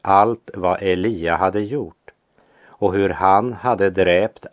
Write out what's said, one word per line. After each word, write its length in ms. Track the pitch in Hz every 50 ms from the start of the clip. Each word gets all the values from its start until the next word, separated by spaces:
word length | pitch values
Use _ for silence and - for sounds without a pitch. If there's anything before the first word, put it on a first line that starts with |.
allt 480 | - 98 98 98 104 113 117 - _ - -
vad 240 | 101 90 90 92 -
Elia 540 | 98 95 92 90 92 117 110 85 82 85 85
hade 260 | 82 95 95 95 104
gjort 500 | 104 104 135 147 104 80 - _ _ - - _ _ _ _ _ _ _ _ _ _
och 280 | - - - 104 95 92
hur 160 | 98 98 95
han 440 | - 95 95 95 95 101 117 127 113
hade 360 | 92 - 127 117 92 98 98
dräpt 560 | 87 95 92 87 87 90 104 - - - - -